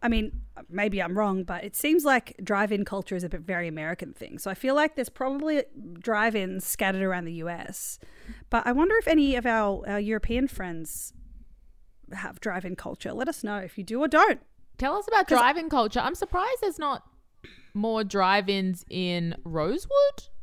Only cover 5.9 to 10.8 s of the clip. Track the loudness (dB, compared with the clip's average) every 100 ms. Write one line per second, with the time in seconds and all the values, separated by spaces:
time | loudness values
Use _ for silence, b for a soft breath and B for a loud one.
5.9 | -10 -2 2 2 2 -2 -4 -6 -2 0
6.9 | 2 0 0 -4 -6 -6 -8 -10 -10 -10
7.9 | -12 B B B B 0 2 4 4 6
8.9 | 6 6 6 6 4 2 2 2 0 -2
9.9 | -2 0 -2 0 0 0 -2 -6 -6